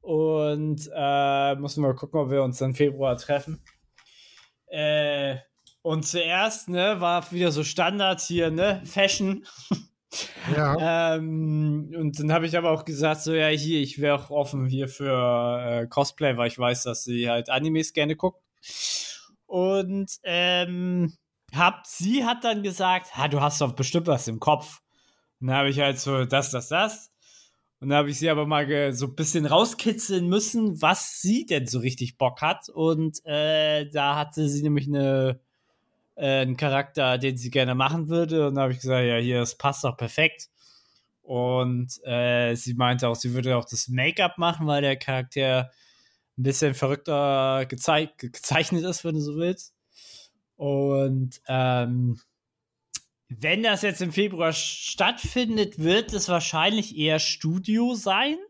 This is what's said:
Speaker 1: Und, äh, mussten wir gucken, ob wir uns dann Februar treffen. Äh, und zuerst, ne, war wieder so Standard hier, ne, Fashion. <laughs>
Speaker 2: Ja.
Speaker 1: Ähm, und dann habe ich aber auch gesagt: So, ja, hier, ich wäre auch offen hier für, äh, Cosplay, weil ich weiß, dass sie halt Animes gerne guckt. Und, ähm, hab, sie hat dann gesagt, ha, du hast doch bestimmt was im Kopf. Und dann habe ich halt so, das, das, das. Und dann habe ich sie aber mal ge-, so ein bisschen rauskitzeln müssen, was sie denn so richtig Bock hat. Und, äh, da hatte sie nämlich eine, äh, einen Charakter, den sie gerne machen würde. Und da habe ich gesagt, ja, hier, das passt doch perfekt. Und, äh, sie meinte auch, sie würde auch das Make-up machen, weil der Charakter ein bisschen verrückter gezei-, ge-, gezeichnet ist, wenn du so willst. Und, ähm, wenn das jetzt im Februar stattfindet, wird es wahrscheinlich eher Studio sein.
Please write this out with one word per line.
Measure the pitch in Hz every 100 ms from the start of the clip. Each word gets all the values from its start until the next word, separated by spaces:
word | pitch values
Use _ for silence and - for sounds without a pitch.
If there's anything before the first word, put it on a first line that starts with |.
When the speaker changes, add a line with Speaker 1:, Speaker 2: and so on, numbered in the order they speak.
Speaker 1:
Und, | - 156 156 156 151 151 151 151 -
äh, | 165 143 139 139 139 139 139
mussten | 143 151
wir | 143
gucken, | 131 147 156
ob | 135
wir | 139
uns | 131 127
dann | 131
Februar | 131 147 135 135 123
treffen. | - 143 147 156 - _ _ _ _ - - - _ _ _
Äh, | 160 151 151 147 143 139 131 _ _ - _
und | 170 160 147
zuerst, | 170 165 180 220 214 -
ne, | 175 190 208
war | 175 175 165
wieder | 175 175
so | 147
Standard | 147 - 175 202 190 185
hier, | - 170 165
ne, | 160 196 190
Fashion. | - - 196 - 190 196 - - -
<laughs> | - - _ _ - - - - 151
Speaker 2:
Ja. | 147 151 165 165 165
Speaker 1:
Ähm, | 160 160 156 156 151 151 151 151 165
und | 156 147
dann | 151
habe | 165
ich | 165 170
aber | 170
auch | 156
gesagt: | 156 143 156 151
So, | 156
ja, | 160 156
hier, | 156 151 160
ich | 135 -
wäre | 147 143
auch | 139
offen | 147 139 143 131
hier | 131 135
für, | 131 143 127 123 123 120 123
äh, | 123 120 120
Cosplay, | - 143 - 147 120
weil | 120
ich | 120
weiß, | 123 123
dass | 123 117
sie | - 120 120
halt | 117 117
Animes | 131 156 160 156
gerne | - 147 156
guckt. | 185 - _ _ - - - - - - - _ _
Und, | 185 185 196 190 196 190 -
ähm, | 190 175 180 180 180 180 180 180 165 - _ _ _
hab, | 139 175 190 -
sie | - 180 262
hat | 233 240
dann | 240 208
gesagt, | 202 180 185 185 - -
ha, | 147
du | 143
hast | 147 147
doch | 139
bestimmt | 123 131 170 165
was | 131 117
im | 110
Kopf. | - 151 - - _ _ _ _ _ _
Und | 127
dann | 131
habe | 139
ich | 139
halt | 143 135
so, | 139 135
das, | 127 135 139
das, | 127 -
das. | 165 214 220 - _ _ - _ _ _ _
Und | 135
dann | 143
habe | 143
ich | 131
sie | 160
aber | 151 151
mal | 151 143
ge-, | 147 143
so | 123 135
ein |
bisschen | 139 151 175 147
rauskitzeln | 160 233 233 226 226 - 190 175
müssen, | 196 214 233 220 160
was | 156 185 - -
sie | 180 226 320
denn | 151 127
so | 123
richtig | 123 127 123 -
Bock | 131 -
hat. | 151 185 -
Und, | - 160 156 156 156 160
äh, | 147 151 156 156 151 147
da | 147 143 147
hatte | 147 156 151
sie | 143
nämlich | 151 147 135
eine, | 143 139 135 131 127 _ _ _ _ _ _ _
äh, | - 143 135
einen | 131 123
Charakter, | 151 135 139 - 131 127
den | 135 131
sie | 120
gerne | 135 127
machen | 127 131 165 156
würde. | 170 165 160 143
Und | 139
da |
habe | 135
ich | 127
gesagt, | 127 127 123
ja, | 117
hier, | 120 123
das | 117 -
passt | 143 139
doch | 135 120
perfekt. | 117 - 160 - - _ - _ _ _ _ _
Und, | - 127 123 127 127 123 123 -
äh, | - 120 123 120 120
sie | 117 123
meinte | 120 123 123 123
auch, | 117
sie | 127
würde | 123 127 123
auch |
das | 113 117 -
Make-up | 127 139 170 180 175
machen, | 170 160 151
weil | 143
der | 143 135
Charakter | - 131 127 - 135 131 127 _ _ _ _ _ _ -
ein |
bisschen | 131 139 151
verrückter | 131 135 143 - 147 143 135 135 135 131
gezei-, | 127 - 151 156 _
ge-, | 123
gezeichnet | - - 160 - 175
ist, | 175 170
wenn | 170
du | 156
so | 147 147
willst. | 170 185 - _ _ - - - - _ _ _
Und, | 143 139 139 139 135 131 131 - -
ähm, | 131 127 123 120 123 123 117 _ _ _ _ _ _ _ - _ _ _
wenn | 117 156 190
das | 226 202
jetzt | 208 185
im | 180
Februar | 165 202 180 165
stattfindet, | 156 - - - - 196 240 - 247 240 220 202 -
wird | 156 196 220
es | 214 180
wahrscheinlich | 175 156 160 175 214 202 -
eher | 151 156
Studio | - - 160 175 190 220 240
sein. | 240 196 190 269 320